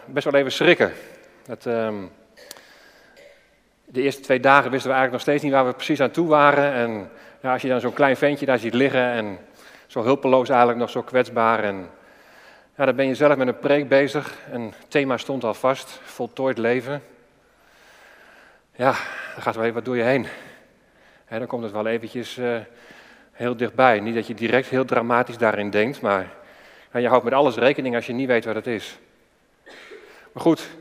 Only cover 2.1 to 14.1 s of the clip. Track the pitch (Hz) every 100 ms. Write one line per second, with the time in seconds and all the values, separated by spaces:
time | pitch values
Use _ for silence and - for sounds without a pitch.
2.1 | - _ - - - - - - _ _
3.1 | - - _ _ _ _ _ _ 127 139
4.1 | 131 - 127 135 139 131 131 127 131 131
5.1 | 120 - 143 147 135 127 123 - 143 131
6.1 | 165 170 151 143 143 143 127 117 107 92
7.1 | - - - 131 127 135 123 120 - 139
8.1 | 123 147 143 135 123 113 123 139 131 123
9.1 | 117 107 92 - - - - _ 127 113
10.1 | 135 135 127 123 127 120 117 113 127 -
11.1 | 127 113 113 113 110 104 98 87 - -
12.1 | _ _ - - - _ - 135 123 135
13.1 | 127 147 135 127 120 143 147 131 139 139